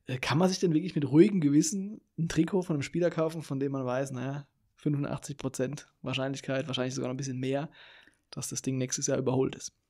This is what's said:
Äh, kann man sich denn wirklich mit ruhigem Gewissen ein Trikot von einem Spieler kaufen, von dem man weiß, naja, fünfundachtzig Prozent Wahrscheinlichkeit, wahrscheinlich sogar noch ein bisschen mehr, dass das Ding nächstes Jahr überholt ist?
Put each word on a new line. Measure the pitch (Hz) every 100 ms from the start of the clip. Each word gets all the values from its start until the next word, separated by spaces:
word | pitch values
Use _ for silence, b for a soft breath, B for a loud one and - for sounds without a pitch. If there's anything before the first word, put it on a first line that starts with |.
| -
Äh, | 127
kann | - 135
man | 185
sich | 185
denn | 185
wirklich | 156 175 160
mit | 139
ruhigem | 143 202 202
Gewissen | 147 143 156 196 190 220 - -
ein | 165
Trikot | - 170 196
von | 175
einem | 151
Spieler | 135 165 175
kaufen, | 170 160 165
von | 147 135
dem | 139
man | 139 127
weiß, | 127 139
naja, | 131 131 139 143 _ _
fünfundachtzig | _ 151 143 143 143 - 143
Prozent | 135 - 131 143 - _
Wahrscheinlichkeit, | 127 131 135 135 - 135 131
wahrscheinlich | 127 127 131
sogar | 127
noch |
ein | 131
bisschen | 135 127
mehr, | 131 135 156 b b b b b _
dass | - -
das | 123
Ding | - 131
nächstes | 127 - 139
Jahr | 131
überholt | 131 131 135
ist? | 127 - - _